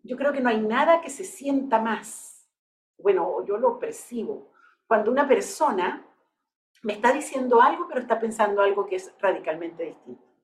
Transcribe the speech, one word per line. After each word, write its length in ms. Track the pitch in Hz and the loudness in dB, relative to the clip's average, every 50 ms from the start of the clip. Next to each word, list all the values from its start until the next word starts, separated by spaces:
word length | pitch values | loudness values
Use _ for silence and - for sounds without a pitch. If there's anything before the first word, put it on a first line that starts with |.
| _ | _
yo 120 | - 254 | -10 -6
creo 160 | - 269 285 | -2 0 0
que 100 | 277 277 | 0 2
no 80 | 247 240 | 0 2
hay 120 | 220 220 | 2 2
nada 400 | 214 214 226 262 302 320 339 330 | 0 0 0 2 4 4 4 2
que 80 | 330 262 | 2 -6
se 140 | - - - | -12 -12 -12
sienta 580 | - - - 269 277 277 269 - - 254 220 | -12 -12 -8 -4 -2 -2 0 0 0 0 0
más, 680 | 220 226 214 - - - - - - - - _ _ _ _ _ _ _ _ _ _ _ _ _ | 0 0 -4 -6 -8 -14 -18 -18 -20 -20 -20 _ _ _ _ _ _ _ _ _ _ _ _ _
bueno, 440 | 170 202 190 180 175 180 180 190 - | 2 2 2 4 2 -2 -2 -4 -4
yo 100 | 190 202 | -4 -2
lo 220 | 214 254 247 - - | 2 2 2 2 0
percibo, 720 | 160 151 151 - - - 240 233 202 156 - - - _ _ _ _ _ _ _ _ | -8 -10 -10 -12 -16 -10 -8 -8 -6 -6 -8 -10 -12 _ _ _ _ _ _ _ _
cuando 240 | _ 226 208 - 220 | _ 2 2 2 2
una 180 | 254 277 285 | 2 2 4
persona 800 | 277 247 202 202 - - - 311 285 226 185 175 220 277 - - _ _ _ _ _ _ _ _ _ _ _ _ _ _ _ - | 4 4 2 2 -6 -2 0 0 0 2 0 -2 -2 -4 -8 -16 _ _ _ _ _ _ _ _ _ _ _ _ _ _ _ -8
me 100 | 214 208 | -8 -6
está 180 | - - 240 | 0 2 2
diciendo 520 | 277 302 - - - 262 254 247 240 233 254 | 2 2 -2 -6 -6 -4 0 4 6 6 6
algo, 240 | 285 339 339 349 | 6 4 0 -6
pero 140 | - 294 254 | -6 -6 -8
está 180 | - - 226 - | -2 -2 -2 -2
pensando 420 | 226 220 220 - 214 196 202 202 | -2 -4 0 0 0 2 4 2
algo 240 | 196 196 196 202 196 | 2 4 2 0 -2
que 120 | - 185 | -2 -4
es 140 | 185 - - - | -6 -8 -12 -8
radicalmente 680 | _ - 190 170 165 - 165 160 165 170 165 - - 170 | _ 0 0 0 0 -4 -6 -6 -6 -8 -10 -8 -8 -10
distinto. 380 | 151 - _ _ 127 123 - _ _ _ _ | -10 -10 _ _ -18 -20 -20 _ _ _ _